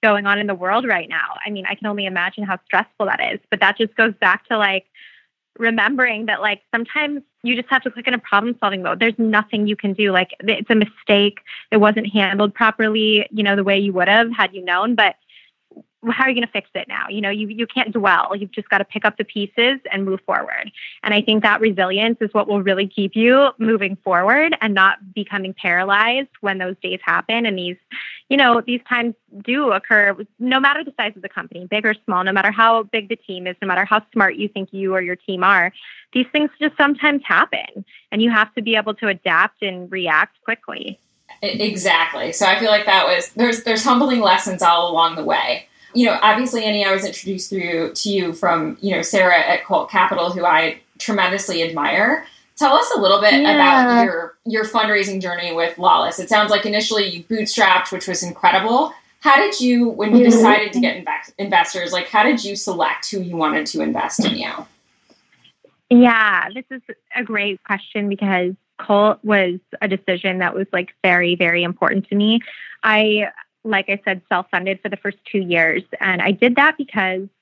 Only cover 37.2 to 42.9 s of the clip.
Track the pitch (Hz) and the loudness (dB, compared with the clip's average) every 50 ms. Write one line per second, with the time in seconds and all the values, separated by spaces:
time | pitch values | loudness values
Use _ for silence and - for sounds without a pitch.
37.2 | 277 - 185 170 269 - - - - - - - 196 _ _ - _ _ - 214 | -2 0 0 0 0 0 -2 -8 -8 -10 -14 -16 -18 _ _ -20 _ _ -2 0
38.2 | 220 233 233 214 214 214 _ - 220 220 226 220 214 214 208 - - 208 190 175 | 0 2 2 2 0 0 _ -8 -4 -2 -2 0 0 -2 -6 -4 -2 -4 -4 -2
39.2 | _ 185 170 160 185 214 _ _ - 196 185 180 180 180 190 190 180 165 156 151 | _ 0 2 2 2 0 _ _ -8 -8 -8 -8 -12 -10 -8 -6 -2 0 2 0
40.2 | 180 - _ _ _ - 226 - _ - - - - - 196 _ _ _ _ _ | 0 0 _ _ _ -8 -8 -8 _ -16 -14 -12 -12 -14 -16 _ _ _ _ _
41.2 | _ _ - _ - 202 - - 208 208 190 185 180 190 170 - - - - - | _ _ -16 _ -8 -6 -4 -2 -4 -4 -4 -2 0 0 2 2 0 -2 -4 -8
42.2 | - 160 165 - 208 190 190 - 226 214 214 208 208 - | -8 -6 -4 0 2 2 2 2 2 2 2 2 4 2